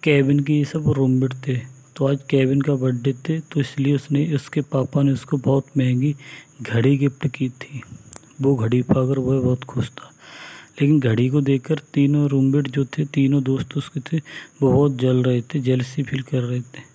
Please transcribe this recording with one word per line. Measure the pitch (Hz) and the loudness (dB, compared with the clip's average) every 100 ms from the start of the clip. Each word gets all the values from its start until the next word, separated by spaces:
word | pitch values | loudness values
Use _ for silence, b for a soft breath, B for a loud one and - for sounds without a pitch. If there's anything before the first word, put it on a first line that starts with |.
केविन | - 143 135 143 | 2 2 4 2
के | 139 | 2
ये | 151 | 0
सब | 143 160 151 | 0 -2 -2
रूममेट | 139 131 127 131 | 2 2 2 0
थे। | 127 - 123 - - - - | -4 -6 -6 -6 -18 -20 -4
तो | 135 | -2
आज | 139 - | -2 0
केविन | 139 131 139 | 2 2 2
का | 139 | 2
बर्थडे | 139 131 123 123 | 0 0 0 -2
थे, | 127 - 160 | -4 -4 -6
तो | 151 147 | -4 -4
इसलिए | 135 - 135 | -4 -2 0
उसने, | 143 - 143 156 | 0 0 -2 0
उसके | 143 - - | -2 -4 -6
पापा | 139 139 127 - | -2 -2 -2 2
ने | 139 | 2
उसको | 131 - 147 | 0 -2 -2
बहुत | 123 135 - 143 | 0 0 0 -2
महंगी | 127 127 143 143 B B B _ | 0 2 0 -4 B B B _
घड़ी | 113 113 123 139 | -4 2 2 4
गिफ्ट | 139 135 147 | 2 0 -6
की | - 127 | -4 -6
थी। | 120 - 139 - - - - - - | -6 -14 -14 -16 -20 -20 -20 -20 -2
वो | 135 135 | 0 2
घड़ी | 117 123 | 2 0
पाकर | 123 135 127 135 | 2 2 2 0
वह | 127 135 | 0 0
बहुत | 127 127 | 2 -2
खुश | - 127 - | -4 -6 -6
था, | - - - B B B B B - | -8 -20 -20 B B B B B -2
लेकिन | 143 151 | 4 4
घड़ी | 123 110 127 | 4 2 2
को | 143 | 2
देखकर | 139 135 123 156 - | 2 0 0 -4 -2
तीनों | - 139 147 147 | 0 2 4 2
रूममेट | 139 135 139 135 | 2 2 2 0
जो | 131 | -2
थे, | 135 - | -4 -4
तीनों | 147 - 135 143 | -4 0 2 2
दोस्त | 131 135 - - | 0 -2 -4 -8
उसके | - - | -8 -10
थे, | - 165 - B B _ | -6 -6 -6 B B _
वो | 139 | 2
बहुत | 127 143 131 | 4 2 2
जल | 127 127 | 2 2
रहे | 123 123 | 2 0
थे, | 117 156 | -2 -4
jealousy | 127 127 127 - | 0 0 -2 -6
feel | 135 139 | -4 -6
कर | 127 131 | -4 -4
रहे | 120 123 | -2 -6
थे। | 120 - - | -8 -16 -20